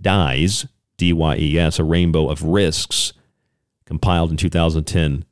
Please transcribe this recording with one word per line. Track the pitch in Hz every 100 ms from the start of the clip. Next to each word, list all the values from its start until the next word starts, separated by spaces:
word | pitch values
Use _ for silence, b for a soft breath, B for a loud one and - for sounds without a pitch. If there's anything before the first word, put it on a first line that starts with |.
Dyes, | 98 98 76 65 87 107 - _ _ -
D | 87
Y | 82 80 65
E | 76 78
S, | 82 -
A |
Rainbow | 78 85 87 80 73
of | 76
Risks, | 78 98 90 - - - - - _ _ _ _ _ _
compiled | - 80 - 87 82
in | 80
two | 90
thousand | 85 82 80
ten, | 76 90 78 69 -